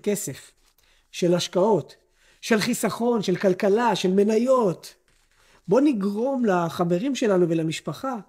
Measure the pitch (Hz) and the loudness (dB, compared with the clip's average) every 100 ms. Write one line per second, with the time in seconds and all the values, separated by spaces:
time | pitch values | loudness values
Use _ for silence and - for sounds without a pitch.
0 | 202 202 - 135 - _ _ _ _ _ | -4 -4 -6 -12 -18 _ _ _ _ _
1 | _ - 175 180 - 175 208 180 - - | _ -2 0 0 0 0 2 2 -2 -16
2 | _ _ _ _ - 220 233 240 208 - | _ _ _ _ -2 0 0 -2 -4 -2
3 | 233 233 190 180 196 185 202 214 240 180 | -2 -2 -2 0 0 0 2 2 2 0
4 | 185 196 202 220 247 254 202 - - - | 0 2 2 2 2 2 2 -2 -10 -20
5 | _ _ _ _ _ _ - 226 302 220 | _ _ _ _ _ _ 0 2 2 2
6 | 196 208 262 269 226 180 165 - 170 175 | -2 -2 -4 0 0 0 0 -2 0 0
7 | 269 247 226 185 170 165 160 151 - 147 | -2 -2 2 2 2 0 -2 -4 -8 -8
8 | 269 233 | -8 -8